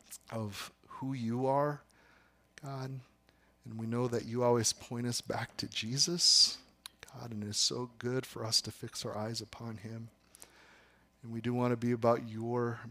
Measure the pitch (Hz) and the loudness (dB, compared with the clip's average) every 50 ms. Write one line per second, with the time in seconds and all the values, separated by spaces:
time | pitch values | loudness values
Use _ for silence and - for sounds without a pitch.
0 | - - - - _ - - 113 110 104 98 - - - - _ _ - - - | -20 -18 -18 -18 _ -8 -6 -6 -6 -6 -6 -8 -10 -10 -14 _ _ -18 -12 -8
1 | 139 135 135 131 117 113 117 123 131 131 135 143 147 147 147 143 - _ _ _ | -6 -6 -4 -2 -2 0 0 2 2 2 4 4 4 2 0 -2 -8 _ _ _
2 | - - - - _ _ _ _ _ _ _ - - 139 139 135 131 131 135 131 | -20 -20 -20 -20 _ _ _ _ _ _ _ -14 -12 -10 -8 -8 -8 -8 -8 -10
3 | 127 - _ _ _ _ _ _ _ _ _ _ - 117 113 113 113 113 117 120 | -12 -16 _ _ _ _ _ _ _ _ _ _ -16 -12 -8 -6 -4 -2 0 0
4 | 127 123 120 117 - - 113 123 123 120 120 120 110 - - - - - 123 120 | 0 0 0 -2 -2 -2 0 2 4 6 6 6 4 2 0 -2 -6 -8 -6 -4
5 | 120 120 117 - - - - 113 117 - - - - - - - - 110 127 135 | -2 -2 -2 -4 -4 -4 -4 -4 -4 -6 -6 -8 -8 -6 -6 -6 -4 -2 0 2
6 | - 170 175 175 - - - - - - - - - - _ _ - - _ _ | 2 2 2 4 6 6 8 8 8 6 4 0 -14 -20 _ _ -20 -20 _ _
7 | - - - 127 120 120 113 104 104 104 104 - - - 131 120 123 123 117 113 | -20 -18 -16 -14 -10 -8 -6 -6 -4 -2 0 2 2 2 2 -2 -4 -6 -8 -6
8 | 117 120 127 131 127 - - - 113 110 113 - - - - - - 117 - - | -4 -2 0 -2 -2 -4 -6 -6 -2 2 2 2 2 0 -4 -8 -10 -10 -8 -6
9 | - 120 101 107 107 113 117 113 110 - - - 117 117 110 107 110 110 113 113 | -6 -4 -4 -4 -4 -4 -4 -6 -8 -8 -10 -10 -10 -8 -8 -8 -10 -10 -10 -10
10 | 113 113 - _ _ _ - - - - - - - - - - - - _ _ | -10 -12 -16 _ _ _ -20 -20 -20 -20 -20 -20 -20 -20 -20 -20 -20 -20 _ _
11 | _ _ _ _ - 117 113 117 113 120 123 123 123 123 123 117 113 120 120 117 | _ _ _ _ -12 -8 -6 -4 -2 0 2 2 4 4 2 2 2 2 2 4
12 | 110 117 117 - 127 117 107 110 113 117 120 123 120 117 113 113 - 117 | 6 6 6 6 2 -4 -6 -6 -4 -2 0 0 0 0 -2 -4 -8 -12